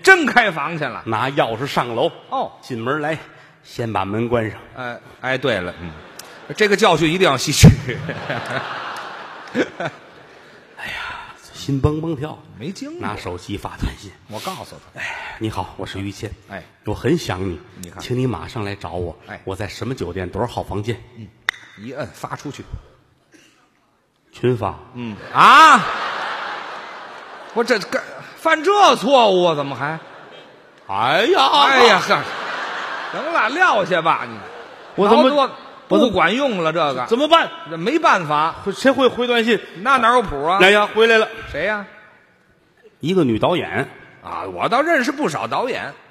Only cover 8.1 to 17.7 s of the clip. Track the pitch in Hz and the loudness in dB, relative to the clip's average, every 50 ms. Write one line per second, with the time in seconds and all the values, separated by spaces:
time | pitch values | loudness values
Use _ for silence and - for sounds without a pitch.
8.1 | 127 - - - 131 117 - - 123 135 - - - - - - - - - - | -10 -10 -8 -8 -8 -8 -6 -6 -6 -6 -6 -8 -10 -10 -10 -10 -12 -12 -12 -14
9.1 | - - - - - - - - - 240 - - - - 175 151 - - - - | -14 -16 -16 -16 -18 -18 -18 -6 -4 -4 -4 -4 -6 -8 -8 -8 -8 -12 -20 -20
10.1 | - - - - - - - - - - - - - - - - - - - - | -20 -20 -20 -20 -20 -20 -20 -20 -20 -20 -20 -20 -18 -14 -12 -12 -10 -10 -10 -10
11.1 | - - - - - - - - - - - - 139 135 131 151 151 156 160 170 | -12 -14 -16 -18 -20 -20 -20 -20 -16 -10 -6 -4 -2 0 0 0 0 0 -4 -6
12.1 | 165 120 143 151 - - - - 101 92 113 170 196 - 269 294 330 359 - 98 | -6 -6 -8 -10 -12 -16 -20 -20 -18 -12 -12 -12 -10 -10 -12 -12 -12 -8 -8 -8
13.1 | 107 - - 95 90 90 - - 101 95 - - - - - - - - - 95 | -8 -8 -8 -10 -10 -10 -8 -10 -10 -8 -8 -12 -8 -6 -6 -6 -6 -8 -18 -20
14.1 | - _ _ - 104 107 - 190 185 - 98 - - 71 - - _ - - - | -20 _ _ -16 -14 -10 -10 -10 -10 -10 -14 -16 -18 -20 -20 -20 _ -10 -10 -10
15.1 | - - - - - - 110 107 - 98 92 - - - 95 90 - 95 98 101 | -10 -12 -14 -14 -10 -6 -6 -6 -4 -6 -8 -8 -10 -12 -12 -10 -8 -8 -8 -8
16.1 | 98 - - 101 - - _ - 101 92 82 - _ _ _ 110 104 - - 120 | -8 -10 -12 -12 -12 -16 _ -16 -16 -16 -16 -18 _ _ _ -8 -6 -2 0 0
17.1 | 170 170 - - 98 90 95 98 85 78 - - | 0 0 -2 -6 -6 -4 -4 -6 -6 -8 -12 -20